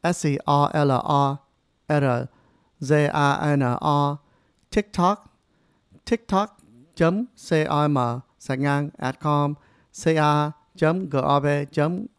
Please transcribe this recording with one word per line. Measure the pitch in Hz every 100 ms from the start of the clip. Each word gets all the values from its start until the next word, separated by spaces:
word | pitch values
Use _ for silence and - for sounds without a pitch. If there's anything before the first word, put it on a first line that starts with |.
| 170
S | 175 151
C | 139
O | - 143 143
L | - 147
O | 127 - 147 139 143 _ _ _ _ _
R | 147 139 120 127 _ _ _ _ _
G | 139 151 147
A | - 143 139 151 143
N | 127 123
O, | - 143 143 147 _ _ _ _ _
TikTok, | 214 208 - 175 208 - _ _ _ _ _ _ - -
tiktok | 226 - 190 214 _ _ 120 139
chấm | - 165 190 247 _ - 160 156
com | 147 147 143 123 120 - _
sạc | - 131
ngang | 143 143 147 -
at | 127 135
com, | 151 147 143 147 _ _ _
C | - 160 160
A | 151 151 147 156 _ -
chấm | 156 180 190
G | 139
O | - 143
V | 143 143 143
chấm | - 147 180 214